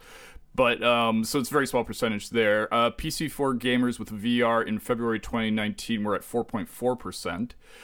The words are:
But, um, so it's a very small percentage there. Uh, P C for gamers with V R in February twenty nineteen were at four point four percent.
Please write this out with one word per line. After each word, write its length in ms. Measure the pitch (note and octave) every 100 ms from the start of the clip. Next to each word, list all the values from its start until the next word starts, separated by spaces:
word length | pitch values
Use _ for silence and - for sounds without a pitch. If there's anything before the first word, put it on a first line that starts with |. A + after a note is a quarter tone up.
| - - - - -
But, 300 | - B2 A#2
um, 400 | A#2+ A#2+ A#2 A2+
so 160 | A2+ D3
it's 100 | A#2+
a 40 |
very 120 | D3 C3+
small 200 | B2 A#2
percentage 460 | A2 A#2 G#2 -
there. 420 | A#2 G#2+ G#2+ G#2+
Uh, 160 | A#2 A#2+
P 200 | - D#3
C 200 | - D#3
for 260 | - C3+ B2
gamers 440 | B2 B2 B2 A#2
with 100 | G#2+
V 320 | G#2+ A2+ A#2+
R 200 | A#2+ A#2
in 180 | G2+ G#2+
February 400 | - A#2+ A#2 A2
twenty 300 | - A#2+ A2
nineteen 540 | A2 G#2+ G2+ - A2+
were 100 | G#2
at 120 | F#2+ -
four 180 | A#2+
point 240 | A2+ A2 B2
four 300 | - B2 B2
percent. 580 | F#2 - F2+ F2 B2 - - -